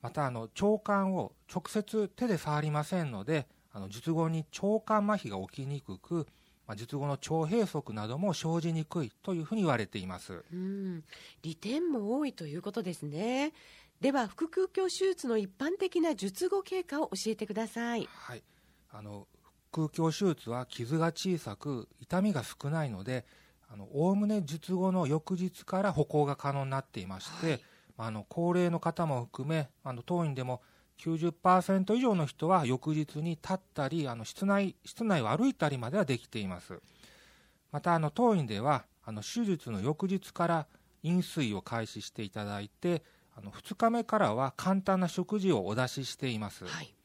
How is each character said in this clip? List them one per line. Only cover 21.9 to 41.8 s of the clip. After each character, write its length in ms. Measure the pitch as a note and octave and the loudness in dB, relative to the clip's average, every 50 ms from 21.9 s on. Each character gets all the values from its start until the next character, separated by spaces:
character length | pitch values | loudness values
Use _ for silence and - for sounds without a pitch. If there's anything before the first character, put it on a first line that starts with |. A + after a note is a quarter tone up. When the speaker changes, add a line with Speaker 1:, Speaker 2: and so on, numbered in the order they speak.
| _ _ | _ _
Speaker 1:
痛 220 | B2 _ - F#3 | -8 _ 0 2
み 120 | F#3+ G#3+ F#3+ | 2 4 2
が 100 | C#3+ A2 | 0 -2
少 260 | - - _ - C#3+ | -4 -10 _ -4 -2
な 160 | D3+ E3 D#3 | 0 0 0
い 60 | C#3 | -2
の 120 | A2 F2+ F#2+ | -4 -6 -4
で、 220 | A#2+ B2+ B2+ A#2 _ - - - _ _ _ _ _ | -4 -4 -4 -4 _ -20 -20 -20 _ _ _ _ _
あ 40 | A2+ | -16
の、 100 | G#2 G2+ G2 | -16 -16 -8
お 180 | - C#3 D#3 F3+ | -2 2 2 4
お 60 | G3 | 4
む 120 | G3+ G#3 G#3 | 2 2 2
ね 160 | G#3+ G#3+ F3+ | 0 0 -2
術 300 | C3+ D3+ E3 - - F3+ | -4 -6 -8 -4 -2 0
後 180 | F#3 F#3 F#3+ | 2 2 2
の 160 | F#3 F#3 E3+ C3 | 2 2 2 4
翌 280 | D3 D#3+ - - F#3+ F3 | 2 0 0 -2 -2 -2
日 280 | F3+ F#3 - - - | -2 -4 -4 -8 -10
か 160 | - - F#3+ | -4 -2 0
ら 100 | G3+ G3+ | 2 2
歩 140 | E3+ - D3+ | 4 2 2
行 200 | - - D3+ D3 | 4 4 2 4
が 100 | C#3 C#3 | 4 0
可 180 | - - C#3+ C#3 | -2 -2 -2 -2
能 120 | C#3 C3+ | 0 -2
に 40 | C3+ | -2
な 100 | C3+ C3+ | -2 -4
っ 60 | C3+ | -4
て 140 | _ - A#2 | _ -8 -8
い 80 | F#2 F#2 | -8 -8
ま 120 | F#2+ F#2 | -8 -10
し 120 | - - D#3 E3+ | -10 -12 -8 -4
て、 60 | E3+ E3 | 0 0
Speaker 2:
は 60 | D3 | 0
い。 80 | A#2 - - - - _ _ - - | -2 -4 -12 -20 -20 _ _ -12 -8
Speaker 1:
あ 140 | A2+ A2+ | -6 -4
の、 160 | A2 G#2+ G2 _ | -4 -6 -8 _
高 260 | - - E3+ F3 F3 | -4 0 0 2 4
齢 140 | F3+ F3+ F3 | 4 4 4
の 100 | E3+ E3 | 2 2
方 280 | - E3+ E3 - E3+ D#3+ | 0 -2 0 0 0 0
も 180 | C#3 B2 A#2+ | 0 0 -2
含 220 | - - - C3 C#3+ | -4 -6 -6 -4 0
め、 220 | D#3+ D#3+ D3 - _ _ _ | 0 0 0 -2 _ _ _
あ 80 | C#3 | -10
の、 120 | B2+ A#2+ A#2 | -8 -8 -4
当 200 | - F3 F3 E3+ | -2 0 0 2
院 120 | D#3 C#3 | 0 0
で 80 | C3 B2+ | -2 -2
も 180 | B2+ B2+ B2 - _ _ _ _ _ _ - | -4 -4 -6 -6 _ _ _ _ _ _ -8
九 200 | - E3 E3 D#3+ | -4 -2 -2 2
十 140 | D#3+ F3 | 0 0
パ 280 | E3 _ _ F#3 F3+ F#3 | -2 _ _ 8 8 8
ー 20 | |
セ 160 | F3 - F#3+ F#3+ | 8 6 4 2
ン 80 | F#3 | 4
ト 100 | - G#3+ | 4 4
以 60 | A#3+ | 4
上 120 | C4 B3 G#3 | 6 4 4
の 120 | F3+ D#3 | 4 2
人 240 | C#3 - _ - E3 | 0 -2 _ 2 4
は 160 | F#3+ F3+ D3+ | 6 6 6
翌 280 | A#2 B2+ C3 - D#3 D#3 | 4 2 2 2 0 0
日 260 | D#3 D3+ C#3+ - D3 | 0 0 -2 -4 -4
に 120 | D3+ E3+ | -2 -2
立 220 | E3 D3+ - - F#3+ | -4 -4 -4 -4 -4
っ 60 | F#3 _ _ _ | -4 _ _ _
た 140 | - C#3+ C3+ | -2 -2 0
り、 200 | E3 E3+ D3+ C3 | 0 0 -2 -2
あ 80 | A#2 | -4
の、 100 | A#2 A2 | -6 -8
室 200 | - - - G3 | -10 -6 -2 0
内、 300 | G3 G3+ G3+ G3+ F#3+ - _ _ | 2 4 4 2 0 -2 _ _
室 220 | - - - A#3 | -20 -8 -4 2
内 160 | A3 G3 D#3 | 2 4 4
を 80 | A#2+ G#2 | 4 4
歩 180 | A#2+ D#3+ A#3 C4+ | 4 4 4 4
い 60 | B3+ | 4
た 160 | _ - D3 | _ 2 0
り 80 | C#3 B2+ | 2 0
ま 140 | A#2+ A2+ | -4 0
で 60 | D3 G#3 | 2 2
は 60 | F#3+ | 2
で 140 | C3 C3 A#2 | 2 2 -2
き 100 | - - | -2 -6
て 120 | - A2+ | -6 -4
い 80 | G#2 F#2+ | -4 -4
ま 120 | F2+ F2 | -4 -8
す。 220 | - - F#2+ - - - - - - - - - - - - - _ _ _ _ _ _ | -10 -12 -14 -14 -14 -20 -20 -20 -20 -20 -20 -20 -20 -20 -20 -20 _ _ _ _ _ _
ま 80 | - D3 | -8 -2
た、 140 | - F3+ E3+ | 2 4 4
あ 60 | E3 | 4
の、 100 | D#3 D3+ | 4 0
当 260 | - - A#3+ A#3+ G#3+ | 2 4 4 6 6
院 120 | F3+ C#3+ A2+ | 6 4 2
で 120 | G#2+ G2 | 0 0
は、 260 | A2+ C#3+ D3 B2 - _ _ _ _ | 2 2 2 2 0 _ _ _ _
あ 60 | - | -8
の、 100 | A2 G#2+ | -8 -8
手 240 | G#2+ - - A#3 A#3+ | -8 -4 -2 -2 0
術 260 | G3+ F#3 D3+ - B2 | 2 0 -2 -2 -4
の 100 | A2+ G2 | -4 0
翌 260 | F#2+ C3 D#3 D3+ - F#3+ | 0 0 0 0 0 0
日 260 | F#3+ F#3+ - - - | 0 -2 -4 -6 -2
か 140 | - F3 E3 | 0 2 2
ら 200 | E3+ D#3+ C#3+ _ _ - _ _ _ _ - | 2 0 0 _ _ -20 _ _ _ _ -2
飲 180 | D3+ F3 F3+ F3 | 2 2 2 2
水 300 | - - E3+ D3 A2+ G#2 | 0 0 0 0 0 0
を 80 | F#2+ | -2
開 260 | - - B2 A#2 | -4 -2 -2 -2